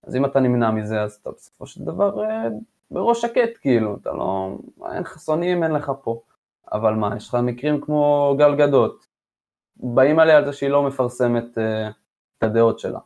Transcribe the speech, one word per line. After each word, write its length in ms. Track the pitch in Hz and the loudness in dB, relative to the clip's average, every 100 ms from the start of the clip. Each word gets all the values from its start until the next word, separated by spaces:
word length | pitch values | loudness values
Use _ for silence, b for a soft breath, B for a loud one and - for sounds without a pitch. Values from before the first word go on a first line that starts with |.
| - | -4
אז 100 | 127 | -2
אם 80 | |
אתה 160 | 139 135 | 0 2
נמנע 300 | 131 123 117 | 2 2 2
מזה, 320 | 110 107 110 | 0 -2 -2
אז 120 | 107 | -4
אתה 160 | - - | -8 -14
בסופו 360 | - - _ - | -14 -20 _ -18
של 180 | - | -12
דבר, 400 | - 175 202 208 | -10 -2 -2 -2
אה, 240 | 214 220 226 220 226 _ _ | -6 -4 -6 -8 -14 _ _
בראש 320 | - 208 226 | -4 0 0
שקט, 360 | 233 240 233 233 | 0 0 -2 -2
כאילו, 360 | 143 120 110 104 | 0 2 2 -4
אתה 160 | - | -6
לא... 460 | 71 67 95 95 - - _ - | -4 -4 -2 -4 -8 -14 _ -10
אין 120 | - | -8
חסונים, 600 | 175 - - 156 175 180 | -10 -12 -4 -2 0 0
אין 80 | 160 | 0
לך 200 | 151 - 131 | -2 -4 -6
פה. 200 | - 117 _ _ _ _ - | -6 -8 _ _ _ _ -8
אבל 220 | 107 110 | 0 0
מה, 220 | 110 104 110 | 2 -2 -4
יש 120 | - | -4
לך 60 | |
מקרים 460 | 123 123 123 151 147 | -2 -2 -2 -2 -2
כמו 540 | 151 151 147 147 143 139 | -2 0 2 4 2 4
גל 180 | 147 143 | 4 4
גדות, 500 | 143 139 110 - _ _ _ _ _ _ _ _ | 4 4 2 -2 _ _ _ _ _ _ _ _
באים 420 | 123 120 135 160 | -2 2 4 6
עליה 180 | 160 151 | 6 6
על 80 | |
זה 80 | 139 | 4
שהיא 180 | 135 139 | -4 0
לא 120 | 143 | 2
מפרסמת, 760 | 139 135 123 123 123 120 117 - | 0 -2 -4 0 0 0 -4 -4
אה, 300 | 110 110 107 - _ _ _ _ | -2 -2 -6 -10 _ _ _ _
את 40 | |
הדעות 360 | 113 110 113 110 | -2 2 2 2
שלה. 200 | 95 - | -6 -10